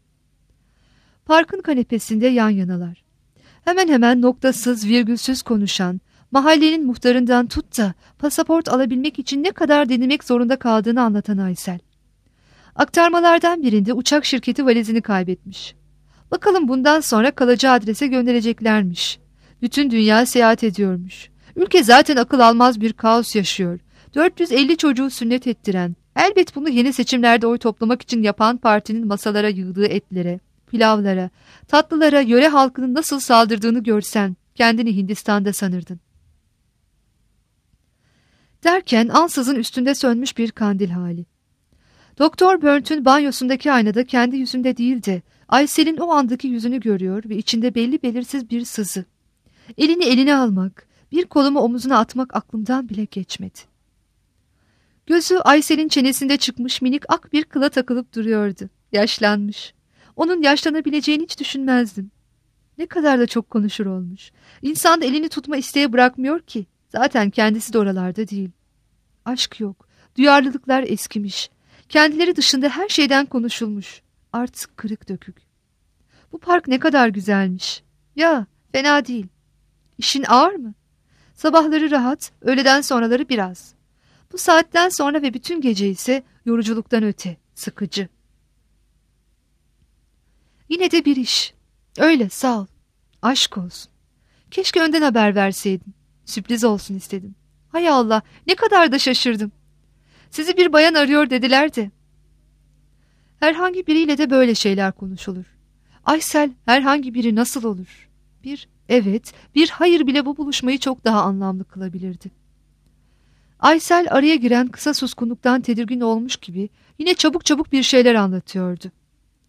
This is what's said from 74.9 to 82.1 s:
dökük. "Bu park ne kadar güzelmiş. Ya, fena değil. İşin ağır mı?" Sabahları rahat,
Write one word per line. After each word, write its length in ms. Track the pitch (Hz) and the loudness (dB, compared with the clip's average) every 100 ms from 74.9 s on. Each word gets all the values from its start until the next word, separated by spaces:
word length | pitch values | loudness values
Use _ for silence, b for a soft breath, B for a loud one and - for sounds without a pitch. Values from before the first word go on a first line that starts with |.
| 214 - | -10 -10
dökük. 280 | 190 - - _ _ _ _ _ _ _ _ _ | -12 -14 -20 _ _ _ _ _ _ _ _ _
"Bu 80 | 330 | -10
park 280 | 349 349 277 | -2 -2 0
ne 120 | 254 | -2
kadar 280 | 311 269 233 | 0 2 2
güzelmiş. 760 | 202 190 196 190 185 - - _ _ _ 285 | 0 -2 0 -2 -4 -8 -12 _ _ _ -2
Ya, 300 | 330 285 202 _ _ | 0 0 -4 _ _
fena 340 | 269 285 294 - | -2 2 0 0
değil. 220 | 240 190 _ _ _ _ _ _ - | -6 -10 _ _ _ _ _ _ -8
İşin 280 | - 277 262 | -4 -2 4
ağır 260 | 240 330 | 4 4
mı?" 200 | 392 226 - _ _ _ _ _ | 0 -10 -14 _ _ _ _ _
Sabahları 580 | _ 311 320 311 311 302 | _ 2 2 2 0 0
rahat, 400 | 285 247 | 0 0